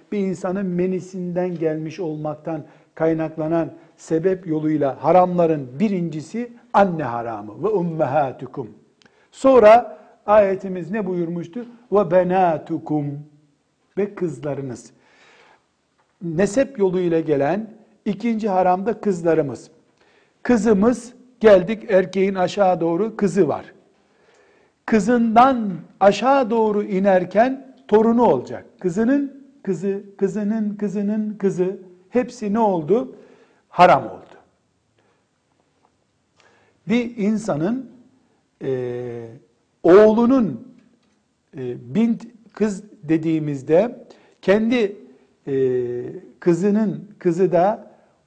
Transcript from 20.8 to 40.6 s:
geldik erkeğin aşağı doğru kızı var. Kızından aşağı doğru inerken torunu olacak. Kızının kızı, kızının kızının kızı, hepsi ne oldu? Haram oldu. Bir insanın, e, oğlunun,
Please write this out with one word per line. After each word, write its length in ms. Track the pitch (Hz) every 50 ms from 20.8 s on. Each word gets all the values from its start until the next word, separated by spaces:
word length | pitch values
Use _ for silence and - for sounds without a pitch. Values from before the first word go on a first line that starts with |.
| 208 240 254 - - - - - - _ _ -
geldik 500 | 208 214 202 185 180 214 226 214 - -
erkeğin 440 | 196 190 190 185 - 196 190 202 190
aşağı 460 | 190 180 175 - 202 196 185 180 165
doğru 360 | 165 165 165 170 214 220 220
kızı 320 | - 208 185 156 202 165 139
var. 240 | 113 98 - - - _ _ _ _ _ _ _ _ _ _ _ _ _ _ _ _ _ _ _ _ _ -
Kızından 840 | - 226 214 180 226 247 240 233 226 214 233 254 269 269 233 214 202 175 151 - - _ -
aşağı 500 | 190 202 202 - 233 262 277 277 254 202
doğru 320 | 233 226 220 214 202 208
inerken 920 | 208 214 196 185 196 202 190 185 180 180 - 208 240 262 269 - - - - _ _ -
torunu 340 | 208 220 220 226 233 240
olacak. 420 | 233 196 147 123 113 - 120 110 - - _ _
Kızının 600 | - 180 165 214 226 240 277 285 285 269 - - - _ _ _
kızı, 400 | - 196 185 156 190 196 196 202 208 - - -
kızının 580 | 196 185 170 214 208 202 220 226 214 208 202
kızının 580 | - 208 196 175 208 202 202 214 214 214 214 202
kızı, 440 | - 196 190 156 175 180 185 202 - - - - _ _ _
hepsi 420 | - 247 247 - - - 214 202
ne 60 | 202 233
oldu? 580 | 226 202 185 165 151 147 196 247 269 - - - - - - _ _ _ _ _ _ _
Haram 360 | - - 180 180 156 135 -
oldu. 200 | - - - - - - - _ _ _ _ _ _ _ _ _ _ _ _ _ _ _ _ _ _ _ _ _ _ _ _ _ _ _ _ _ _ _ _ _ _ _ _ _ _ _ _ _ _ _ _ _ _ _ _ - 165
Bir 280 | 220 247 233 233 -
insanın, 760 | 226 190 214 220 202 - 196 151 147 160 202 247 269 247 - - - _ _ _ _ _ _ _ _ _ _ _ -
e, 640 | - 135 131 127 123 123 123 123 123 120 120 120 117 113 113 - _ _ _ _ _ _ _ _
oğlunun, 920 | - 165 180 208 214 214 214 226 233 240 269 262 220 156 131 -